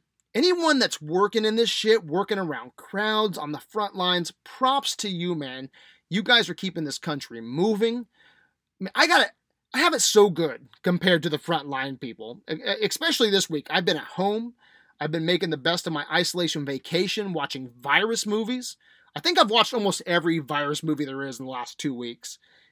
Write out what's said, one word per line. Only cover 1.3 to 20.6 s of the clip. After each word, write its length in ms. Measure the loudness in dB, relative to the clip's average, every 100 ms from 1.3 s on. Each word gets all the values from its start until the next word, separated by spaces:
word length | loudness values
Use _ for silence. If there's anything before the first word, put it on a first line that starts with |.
| 2
in 120 | 0 2
this 140 | 0
shit, 340 | 2 2 2
working 340 | 2 -2 0 -2
around 380 | -2 -6 -10 -18
crowds, 640 | -8 -2 0 2 0 -2
on 120 | -6
the 80 | -8
front 380 | -6 -6 -4 -2
lines, 360 | 0 0 -2 -10
props 500 | -20 0 2 2 0 -4
to 120 | -6
you, 260 | -4 -2
man. 360 | -2 -6 -10 -14 -18 -20 _ _
You 120 | -2
guys 260 | 4 4 4
are 60 |
keeping 300 | -4 -6 -4
this 140 | -6 -6
country 420 | -6 -6 -8 -12
moving. 640 | -6 0 2 4 2 0 -8 _ _ _ _ _ _ _
I 40 |
mean, 60 | -6
I 120 | 2 4
gotta, 240 | 4 2 -4 _ _ _
I 60 | 2
have 140 | 2
it 60 | 4
so 300 | 4 6 6
good 380 | 4 -2 -4 -16 _
compared 400 | 0 2 4 4
to 60 | 2
the 100 | -4
frontline 640 | -2 -4 -2 -6 -6 -8
people, 400 | -10 -10 -14 -14 -10
e-, 40 |
e-, 320 | -6 -4 -2 -2
especially 440 | 0 -2 2 4
this 200 | 2 0
week. 160 | -4 -2
I've 140 | 0
been 120 | 2 -2
at 80 |
home. 500 | -4 -2 -2 -2 -6 -14 _ _ _ _
I've 100 | -4
been 160 | -2 0
making 240 | 0 0
the 60 | -2
best 300 | 0 -2 -2
of 60 |
my 140 | -6 0
isolation 540 | 0 0 -2 -2 -2
vacation, 680 | -4 -8 -2 -2 0 -2 -4
watching 380 | -4 -4 -6 -12 -10
virus 480 | 2 2 4 0 0
movies. 500 | -2 0 -4 -6 -14 _ _ _
I 60 | -4
think 180 | 2 4
I've 120 | 4
watched 240 | 4 2
almost 280 | 2 0 -2 0
every 320 | 2 2 0
virus 440 | 0 -2